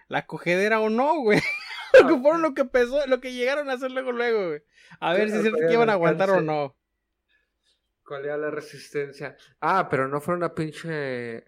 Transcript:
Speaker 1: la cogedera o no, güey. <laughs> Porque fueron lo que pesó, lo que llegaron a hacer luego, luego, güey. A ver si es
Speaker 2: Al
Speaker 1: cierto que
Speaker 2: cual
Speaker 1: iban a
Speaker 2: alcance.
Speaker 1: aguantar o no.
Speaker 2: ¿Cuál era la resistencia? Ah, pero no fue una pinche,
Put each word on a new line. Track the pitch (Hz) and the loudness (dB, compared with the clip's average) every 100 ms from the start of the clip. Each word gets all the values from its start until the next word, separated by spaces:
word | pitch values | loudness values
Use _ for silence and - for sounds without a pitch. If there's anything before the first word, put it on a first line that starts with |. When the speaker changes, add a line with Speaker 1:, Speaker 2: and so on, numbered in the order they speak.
| _ | _
Speaker 1:
la | 139 - | -8 -8
cogedera | 156 170 175 208 220 | -8 -2 0 2 0
o | 220 | 0
no, | 226 277 330 | 0 0 0
güey. | 220 196 | 2 2
<laughs> | - 1077 - - - | 0 -6 -12 -16 8
Porque | 523 262 302 | 8 10 6
fueron | 277 330 | 4 2
lo | 320 | 0
que | 277 | 0
pesó, | 262 254 240 277 277 | 0 0 2 0 0
lo | 254 | 0
que | 254 | -2
llegaron | 247 247 294 285 | -4 -2 -2 -4
a | |
hacer | 254 262 | -6 -6
luego, | 254 262 | -6 -6
luego, | 240 240 226 180 | -2 0 0 -2
güey. | 147 - _ - - | -6 -12 _ -20 -6
A | 165 | -2
ver | 185 214 | 0 0
si | 208 | 0
es | |
Speaker 2:
Al | |
Speaker 1:
cierto | 214 214 | 0 0
que | 165 | 2
Speaker 2:
cual | |
Speaker 1:
iban | 233 226 | 2 2
a | |
Speaker 2:
alcance. | 196 165 160 | 2 2 2
Speaker 1:
aguantar | 190 | 2
o | 190 | 2
no. | 156 151 139 - _ _ _ _ _ _ _ _ _ _ _ _ - | 0 -2 -4 -10 _ _ _ _ _ _ _ _ _ _ _ _ -14
Speaker 2:
¿Cuál | 139 143 | -10 -8
era | 147 | -6
la | 151 | -6
resistencia? | 147 147 135 - 147 143 - 139 - _ _ | -8 -10 -16 -10 -8 -8 -10 -14 -14 _ _
Ah, | 151 185 160 | 0 0 0
pero | 139 135 | -2 -2
no | 143 | -4
fue | 160 | -4
una | 175 170 | -4 -4
pinche, | 165 156 147 165 156 139 127 120 113 | -4 -8 -8 -10 -8 -6 -8 -8 -12